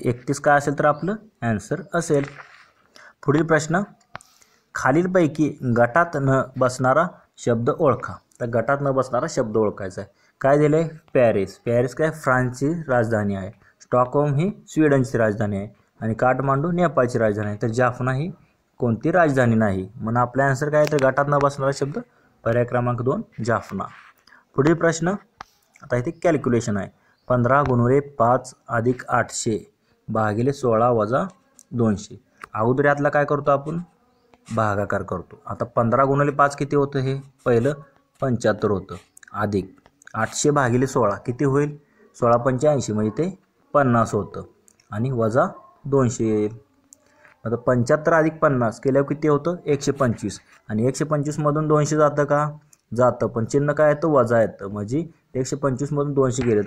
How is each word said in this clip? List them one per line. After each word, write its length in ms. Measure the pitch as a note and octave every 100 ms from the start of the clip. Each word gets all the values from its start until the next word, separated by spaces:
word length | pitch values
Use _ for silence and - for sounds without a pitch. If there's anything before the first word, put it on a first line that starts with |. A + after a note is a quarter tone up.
एकतीस 360 | B2+ A#2+ - C#3
काय 180 | D3 C#3+
असेल, 200 | C#3+ C#3+
तर 60 | D3+
आपलं 280 | D3 E3+ A3 - -
आन्सर 380 | A#2 G#2 - D#3 E3
असेल. 300 | E3+ D#3+ C#3+ C#3 - - - _ _ _ - - _
पुढील 180 | - D3
प्रश्न, 360 | D#3+ D#3 D3+ E3+ G#3 - _ - _ _ _ _ _
खालीलपैकी 720 | - C3 D3+ F#3 F#3 D#3 - D3 - B2+ A#2
गटात 400 | A#2+ E3+ E3+ D3
न 220 | C#3 C3+ B2+ B2+
बसणारा 480 | B2+ B2 B2+ C#3 F3 - _ -
शब्द 320 | - A#2 A#2+
ओळखा. 420 | - D3+ G#2+ - G2 _ -
तर 60 | A#2+
गटात 280 | B2 C3+ C#3+
न 100 | C#3+
बसणारा 360 | C3 - A#2+ D#3+
शब्द 260 | - A2+ A2
ओळखायचा 440 | G#2+ - F#2+ G2
आहे. 100 | G2 _ _ -
काय 180 | C3+ D3
दिलंय? 300 | D3+ D#3 D#3+ - _
पॅरिस. 440 | C3+ A#2+ G#2 F#2+ -
पॅरिस 360 | A#2+ A#2+ B2+
काय 160 | - D#3
फ्रान्सची 540 | D#3 C#3 B2+ B2+ B2 C#3 E3+ D3+
राजधानी 460 | B2 A2+ G#2+ G2+
आहे, 160 | G2 F#2+ - _ _
स्टॉकहोम 520 | - B2 B2+ D3 D3
ही 160 | C#3 F#3+ - -
स्वीडनची 500 | D3+ D3+ C#3 A#2+ A#2
राजधानी 380 | A2 G#2 G#2 G2
आहे 120 | G#2 - _ -
आणि 140 | A2
काठमांडू 560 | A2 B2 C3 C3+ C3+ E3
नेपाळची 460 | F3 E3+ C#3 A#2+ A#2+
राजधानी 300 | A2 G#2 G#2
आहे. 100 | G#2
तर 60 | A#2+
जाफना 440 | A2+ B2 A#2+ B2+
ही 180 | C3 E3+ - _ _ _ -
कोणती 300 | A#2+ G#2+ D#3
राजधानी 440 | F3+ D#3+ C3+ A#2+
नाही. 340 | A2 G#2+ F#2+ F#2
म्हणून 220 | - G#2+ A#2+
आपला 280 | B2 C3
आन्सर 240 | C#3 C3 D3
काय 120 | D3+
आहे, 120 | D3+
तर 120 | D3+
गटात 200 | C3 C3+ C#3+
न 100 | D3
बसणारा 340 | C#3+ C#3 C3+
शब्द 240 | C#3 C#3 A#3 - _ _ _
पर्याय 200 | A#2 A#2
क्रमांक 380 | A#2+ B2 B2 A#2+
दोन 200 | A#2+ F3+ - -
जाफना. 400 | A2+ G#2+ - G2 - - - _ _ - _ -
पुढील 180 | C#3+
प्रश्न, 400 | E3 E3 D#3+ E3+ G3+ _ - - _ _ _
आता 140 | - B2
इथे 140 | B2 E3
कॅल्क्युलेशन 540 | F3 C#3+ B2 A#2 A#2 G2+
आहे. 120 | F#2 _ _ _ -
पंधरा 340 | B2 A#2+ C#3
गुणुले 380 | C3+ B2 A#2+ C#3 C#3+
पाच 440 | - A#2 B2+ B2+ - -
अधिक 360 | A#2 A#2 B2+ -
आठशे 500 | B2 A2 - A#2+ G#2 - _ _ _ -
भागिले 440 | A2 G#2+ G#2+ B2+
सोळा 380 | C#3 B2 A2 B2
वजा 340 | A#2 G#2 C3+ F#3 - _ _ -
दोनशे. 480 | A#2+ A2+ F#2+ - - _ _ -
अगोदर 300 | G#2+ A#2 C3
यातला 240 | C#3+ C#3+ C#3+
काय 160 | D3
करतो 260 | C#3+ D3 C#3+
आपण? 280 | C#3 D3 E3+ F3 _ _ _ _ _ -
भागाकार 480 | A2+ G#2+ G2+ G2+ G2+
करतो. 380 | F#2 F2+ - - -
आता 180 | G2 A#2
पंधरा 380 | - A#2 B2
गुणिले 260 | C3+ C#3 D3
पाच 240 | C#3+ C#3+ C#3+
किती 200 | C#3 C#3+
होतं? 220 | C#3 C#3
हे 220 | C3 C3+ - _
पहिलं 300 | C3 A#2 B2+ D3 - _ _ -
पंच्याहत्तर 500 | C3+ A2+ A2 G#2 G#2+
होतं, 260 | G2 F#2 F#2 - - -
अधिक 360 | G2+ G#2 G2+ - - _ _ -
आठशे 360 | A2 A2+ - D3
भागिले 360 | D3 B2+ B2 C3
सोळा 280 | C#3 G#2 G2+
किती 280 | - A#2+
होईल? 320 | C#3+ C#3 D3 D3 _ _ _ -
सोळा 200 | A#2+ A#2
पंचे 320 | C3 B2+ D3+
ऐंशी, 240 | C#3+ A2
म्हणजे 180 | G#2+ G#2+
ते 160 | G2+ E3+ - _ _ _
पन्नास 380 | D3 C3+ A#2 G#2+
होतं 280 | G#2+ F#2 F#2 F#2 _ _ _ -
आणि 200 | G#2 C3
वजा 340 | B2 A2 B2 F#3 - - _ C#3
दोनशे 380 | C#3 B2 - A2+
येईल. 260 | G#2+ G#2 A#2 _ _ _ _ _ _ - _
आता 120 | A2+ A2+
पंच्याहत्तर 560 | - B2 A2+ D3+ D#3
अधिक 260 | D#3+ D#3 D#3+
पन्नास 400 | D#3 C3 A2+ -
केल्यावर 280 | C#3 C3+ C#3+
किती 200 | D3+ D3+
होतं? 280 | C#3+ D#3+ F3+ D#3+
एकशे 260 | C#3 -
पंचवीस. 460 | C#3 B2+ G#2+ G2+ - _ _ -
आणि 180 | G#2+ B2
एकशे 180 | C3+
पंचवीसमधून 640 | D3+ D3+ C#3+ D3 D3 D3+ D3+
दोनशे 280 | D3+ D3 D#3
जातं 280 | D3 C#3+
का? 240 | C#3+ D3 D3 D3+ _ _ -
जातं, 340 | A2+ B2 - A2+
पण 180 | A2+
चिन्ह 280 | A2+ C#3+ D3
काय 160 | D3 D3+
येतं? 200 | D3 E3
वजा 320 | C#3+ A#2 A#2
येतं. 280 | G#2 - G2
म्हणजे 360 | G#2 G2+ C#3 E3 - _
एकशे 220 | B2+ C3 C#3
पंचवीसमधून 560 | C#3 B2 C#3+ D3 D3
दोनशे 280 | C#3 C3 A#2+
गेले, 200 | A#2+ G#2